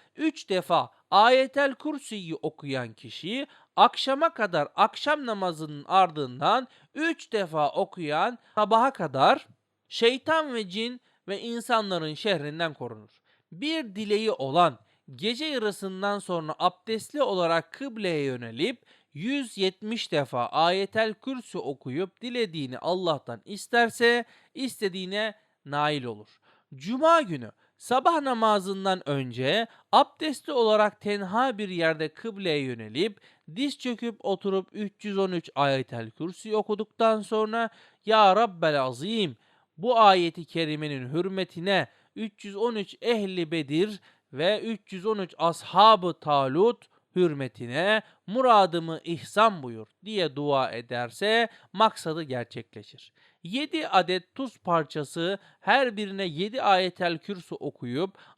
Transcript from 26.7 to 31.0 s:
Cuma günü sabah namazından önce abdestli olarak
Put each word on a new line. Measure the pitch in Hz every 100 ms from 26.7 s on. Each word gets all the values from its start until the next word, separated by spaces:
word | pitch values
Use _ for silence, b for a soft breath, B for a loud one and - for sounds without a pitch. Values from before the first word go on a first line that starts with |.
| 135
Cuma | 151 254 320 330
günü | 254 151 113 - _ _
sabah | - 247 269 330
namazından | 277 233 220 208 185 196 190 185 -
önce | 139 131 120 127 190 226 b b
abdestli | 220 277 - 311 262 -
olarak | 277 226 214 214 -